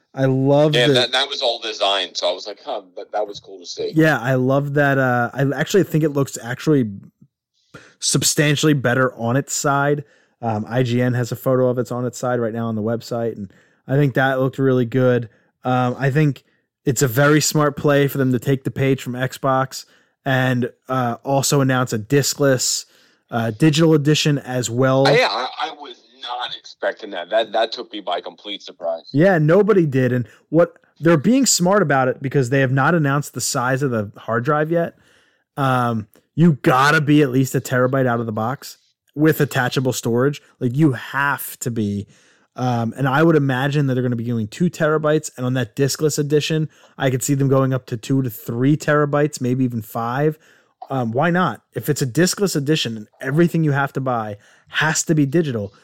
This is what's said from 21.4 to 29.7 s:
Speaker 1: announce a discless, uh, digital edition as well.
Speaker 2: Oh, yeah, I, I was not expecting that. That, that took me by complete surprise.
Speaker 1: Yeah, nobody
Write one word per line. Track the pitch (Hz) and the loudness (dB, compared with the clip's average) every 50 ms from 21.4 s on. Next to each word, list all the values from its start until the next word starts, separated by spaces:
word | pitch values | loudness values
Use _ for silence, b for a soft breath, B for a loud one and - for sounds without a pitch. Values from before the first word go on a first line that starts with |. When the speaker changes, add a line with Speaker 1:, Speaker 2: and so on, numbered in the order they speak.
| 131 - 151 143 | 0 2 2 2
Speaker 1:
announce | 135 131 131 127 127 - | 2 2 2 0 0 -2
a | 123 | -4
discless, | 110 104 - 143 143 131 - - - 143 139 131 123 - - - - - b b b b b b b b - | -6 -2 0 0 0 0 0 -2 0 2 2 2 2 0 -2 -4 -6 -8 b b b b b b b b -6
uh, | - 117 113 117 | -4 -4 -2 -4
digital | 110 107 160 160 143 156 170 160 160 | 0 2 2 2 4 4 4 4 4
edition | 151 139 151 151 143 - 156 147 | 4 4 2 2 2 2 0 0
as | 131 - - 127 127 120 120 | -2 -2 -4 -4 -4 -4 -2
well. | 117 123 131 131 131 135 135 | 0 0 2 2 4 4 4
Speaker 2:
Oh, | 139 | 4
yeah, | 147 247 254 - | 4 4 2 0
I, | - - - - - - - | -2 -4 -6 -8 -8 -8 -8
I | 156 156 | -10 -10
was | 147 - 127 - - _ 117 120 131 | -12 -16 -18 -18 -20 _ _ _ -16
not | 123 123 120 123 120 - - | -12 -10 -8 -8 -8 -10 -12
expecting | - - - - _ - 98 98 - 113 101 | -14 -18 -20 -12 _ -6 -6 -6 -6 -10 -12
that. | 101 90 85 85 | -10 -10 -6 -2
That, | 104 110 117 101 | 0 0 0 0
that | 98 110 117 113 - | 0 -2 -2 -2 -4
took | 127 113 - | -8 -12 -12
me | - 104 | -12 -10
by | 92 90 87 85 | -8 -6 -6 -6
complete | - 87 87 - - 104 101 92 | -8 -10 -16 -16 -14 -14 -14 -12
surprise. | - - - - 87 82 82 82 - - | -14 -18 -16 -10 -8 -8 -8 -8 -8 -4
Speaker 1:
Yeah, | - 139 170 196 190 | 0 2 4 4 4
nobody | 165 151 151 170 202 208 202 | 4 4 4 4 4 4 4